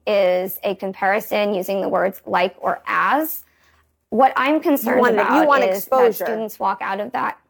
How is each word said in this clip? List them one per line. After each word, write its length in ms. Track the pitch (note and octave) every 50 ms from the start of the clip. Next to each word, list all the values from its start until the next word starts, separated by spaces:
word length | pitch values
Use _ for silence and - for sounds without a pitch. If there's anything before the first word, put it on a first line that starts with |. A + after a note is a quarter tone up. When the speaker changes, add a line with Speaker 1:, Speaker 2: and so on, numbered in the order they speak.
| _
Speaker 1:
is 520 | - G#3+ G3+ G3 F3+ F3+ F3+ F#3 F#3+ F#3+ - -
a 120 | G3+ F#3+
comparison 800 | - - G3 F#3 - - F#3+ G3 A3 A3 - - G#3 G#3 G#3 G#3
using 260 | F#3 F#3 - G3 G3
the 80 | F#3 F#3
words 320 | F#3 F3+ F3 G3 G3 - _
like 300 | - F#3+ F3+ F3+ F#3 - -
or 240 | - - - - -
as. 580 | - G#3+ - F3 F#3+ A#3 C#4 D#4+ D#4 - - - _ _ _ _ _ _ _ _ _ _ _ _ _
What 240 | - G#3+ C4+ C4 C4
I'm 240 | - B3+ C#4 D4+ D#4
concerned 360 | D#4 E4+ C#4+ C4+ - A#3 B3
Speaker 2:
You 60 | B3+ B3
want, 120 | B3 A3+
Speaker 1:
about 260 | G#3 - - - D4+
Speaker 2:
you 60 | D#4+
want 180 | D4 C#4 C4+ B3
Speaker 1:
is 140 | G3 F#3 G3
Speaker 2:
exposure. 400 | - - C4 C4 B3 A#3 G3+ -
Speaker 1:
that 80 | F3+
students 320 | D#3+ A3+ G#3+ A3 G#3+ - -
walk 240 | A3 G3 G3+ G3 -
out 180 | G3 G3 G3
of 120 | G#3 A#3 -
that. 260 | - - - - - _ _